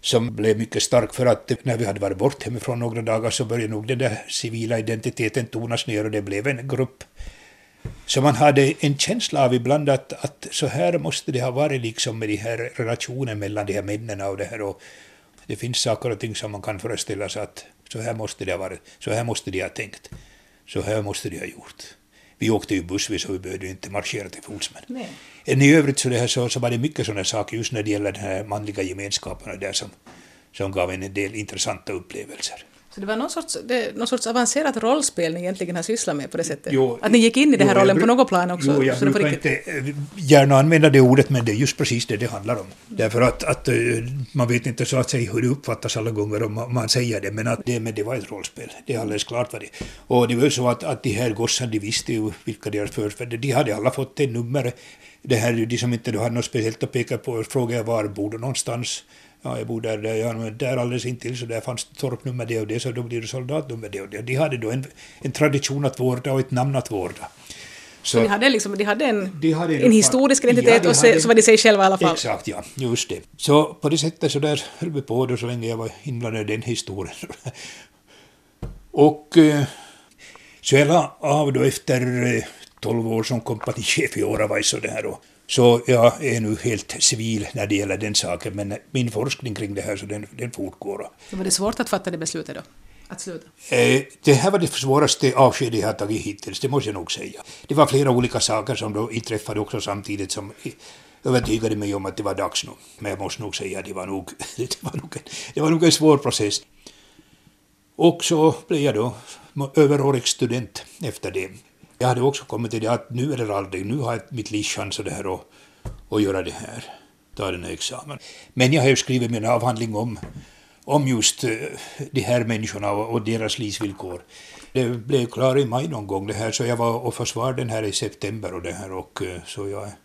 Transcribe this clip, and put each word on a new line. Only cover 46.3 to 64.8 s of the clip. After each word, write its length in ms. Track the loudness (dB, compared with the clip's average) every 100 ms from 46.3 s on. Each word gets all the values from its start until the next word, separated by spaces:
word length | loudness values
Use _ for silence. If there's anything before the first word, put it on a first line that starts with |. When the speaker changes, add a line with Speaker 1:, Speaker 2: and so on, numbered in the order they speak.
| -2
Speaker 1:
om 100 | -2
man, 200 | -4 -4
man 160 | -2 0
säger 320 | 0 0 -2
det, 100 | -4
men 160 | -4 -2
att 180 | -2 -2
det, 140 | -4
men 140 | -4 -4
det 80 |
var 120 | -4 -4
ett 160 | -6
rollspel. 400 | -12 -12 -12 -16 -16 -6
Det 80 |
är 60 | -4
alldeles 240 | -2 -4
klart 300 | -4 -4 -4
vad 80 | -6
det. 80 | -14 -14 -14 -14 0
Och 200 | 2 4
det 80 | 4
var 80 |
ju 80 | 2
så 180 | 4 0
att, 140 | 0
att 200 | -2 -4
de 60 | -2
här 200 | 0 -2
gossarna, 420 | 0 -2 -2 -2
de 80 | -4
visste 340 | -4 -6 -2
ju 180 | -2 -2 -6
vilka 260 | -10 -8 -6
deras 220 | -4 -4
förfäder, 460 | -4 -6 -6 -10 -6
de 140 | 0
hade 240 | 0 2 0
alla 160 | -2
fått 280 | -2 -8 -2
ett 120 | -2
nummer. 420 | 0 -2 -2 -4 -6 -20 -20 -20 _
Det 140 | -2 2
här, 300 | 2 0 0
de 120 | -2
som 160 | -2
inte 180 | -2 -2
då 80 | -2
hade 160 | 0 -2
något 100 | -2
speciellt 380 | -2 -2 -2
att 80 | -4
peka 260 | -4 -4 -4
på, 260 | -4 -6
frågade 340 | -4 -2 -2 -2
jag, 60 |
"Var 240 | 0 -2 -2
bor 240 | -4 -6
du 60 | -4
någonstans?" 640 | -6 -4 -4 -6 -6 -8 -12 -20 -20 _
"Ja, 160 | -8 -6
jag 100 | -6
bor 140 | -6
där, 160 | -4 -4
där, 180 | -2 -2
ja, 180 | -2
men 240 | -4 -8 -6
där 200 | -4 -2
alldeles 280 | -2 -2 -4
intill, 320 | -6 -8 -8
så 80 | -6
där 160 | -6
fanns 240 | -6 -8 -10
det 140 | -6
torpnummer 460 | -6 -4 -8 -8 -4
det 140 | -4
och 80 | -2
det, 120 | -4
så 120 | -4
då 120 | -6
blir 180 | -6 -6
det 60 | -6
soldatnummer 640 | -8 -6 -6 -6 -10 -10
det 120 | -10
och 80 | -8
det." 120 | -10
De 140 | -4 0
hade 220 | 0 0
då 140 | -2
en, 140 | -4